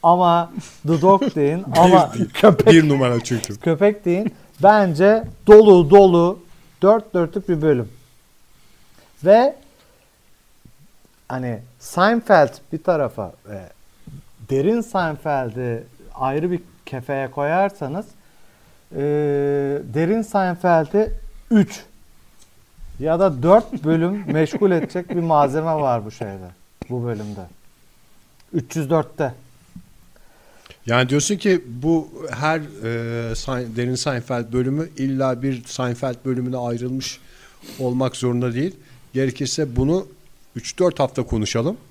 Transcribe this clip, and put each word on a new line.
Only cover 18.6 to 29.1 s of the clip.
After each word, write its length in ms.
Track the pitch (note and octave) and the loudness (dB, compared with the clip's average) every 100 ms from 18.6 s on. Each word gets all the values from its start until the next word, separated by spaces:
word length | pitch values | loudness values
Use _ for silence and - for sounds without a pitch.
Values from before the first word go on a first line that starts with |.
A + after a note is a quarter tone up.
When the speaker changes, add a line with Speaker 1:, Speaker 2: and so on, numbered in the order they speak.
| _ _ _ - | _ _ _ -8
Speaker 1:
e, 60 | D3 D3 D3 C#3+ C#3+ C#3+ C#3 C#3+ - | -4 -2 -2 -2 -2 -2 -4 -6 -6
derin 280 | C#3 E3 A3 | -4 -2 -2
Seinfeld'i 920 | G#3+ G3+ F#3 F3 F3+ E3 D3+ G3+ A3 - - - - | -2 -2 -2 -2 2 2 2 -2 -2 -6 -12 -20 0
üç 280 | A3 F#3+ - - _ - _ _ _ _ _ _ - - - | 2 2 -4 -20 _ -20 _ _ _ _ _ _ -20 -18 -8
ya 200 | D3 E3+ | -4 0
da 240 | F#3+ C3+ | 0 0
dört 400 | D#3+ G#3 A3+ C4 | 4 4 4 -6
bölüm 400 | D3 D#3+ E3+ G#3 F#3 | -2 0 0 -4 -4
<laughs> 60 | |
meşgul 380 | D#3 D#3 - G3+ | -2 -2 0 0
edecek 380 | E3+ C#3+ F3+ F3 | 0 -2 -8 -6
bir 60 | F3+ | -4
malzeme 520 | E3 D3+ C#3 D3 D#3+ D#3 | 0 2 2 0 -4 -2
var 300 | C#3 A#2 G#2+ | -2 -2 -6
bu 60 | |
şeyde, 360 | - G#2+ G2 F#2 - _ _ - | -14 -14 -14 -18 -20 _ _ -10
bu 160 | B2 A#2+ | -8 -6
bölümde. 360 | G#2+ G#2 G2+ F2 - - _ _ _ _ - _ _ _ | -8 -10 -14 -16 -20 -20 _ _ _ _ -20 _ _ _
Üç 220 | E3+ A#2+ D#3+ | -8 -6 -8
yüz 140 | C#3 | -2
dörtte. 440 | D#3+ D3 | -2 -4